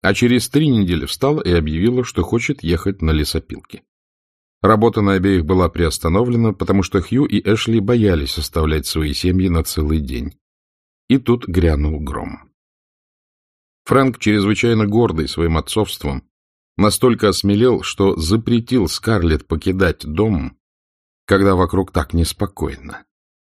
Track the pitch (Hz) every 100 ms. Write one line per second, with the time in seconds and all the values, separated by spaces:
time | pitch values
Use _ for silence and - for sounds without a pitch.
0 | 95 98 180 170 - 147 156 117 90 85
1 | 69 - 135 151 - 85 76 82 107 127
2 | 120 - 85 117 - - 82 85 98 95
3 | 80 78 76 78 - - - - _ _
4 | _ _ _ _ _ _ 101 107 113 107
5 | 101 95 95 95 78 92 87 - 82 -
6 | 82 95 123 117 113 98 95 98 92 98
7 | - 120 147 104 - 113 - 113 98 120
8 | 104 80 69 - - 85 78 78 - 78
9 | 78 71 90 92 92 82 80 - 76 80
10 | 65 64 73 - _ _ _ _ _ _
11 | - 135 117 120 - 87 82 73 76 76
12 | 76 - - - - _ _ _ _ _
13 | _ _ _ _ _ _ _ _ - 127
14 | 131 - 110 107 98 101 117 110 104 110
15 | 113 80 73 - 82 80 - 110 101 -
16 | 73 67 - _ _ _ _ - 104 -
17 | 127 113 104 87 101 101 123 98 - -
18 | 98 85 80 113 113 117 117 127 85 -
19 | 110 107 85 76 - 82 95 95 90 -
20 | 73 80 110 87 62 - _ _ _ _
21 | _ _ - 98 98 92 90 92 95 -
22 | 73 85 82 - 104 - - - - -
23 | _ _ _ _